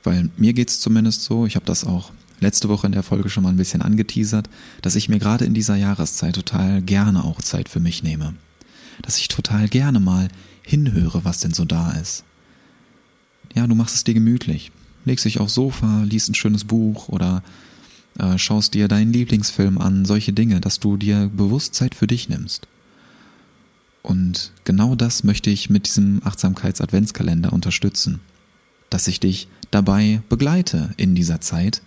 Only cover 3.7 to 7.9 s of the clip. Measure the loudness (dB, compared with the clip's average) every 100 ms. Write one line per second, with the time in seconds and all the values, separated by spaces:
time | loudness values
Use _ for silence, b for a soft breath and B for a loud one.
3.7 | -2 0 0 0 -2 -2 -2 -4 B B
4.7 | B -2 -2 0 0 2 0 2 0 0
5.7 | 0 0 0 -2 -2 -4 -4 -4 -2 0
6.7 | 0 2 2 2 2 0 -4 -4 -4 -4
7.7 | -2 -2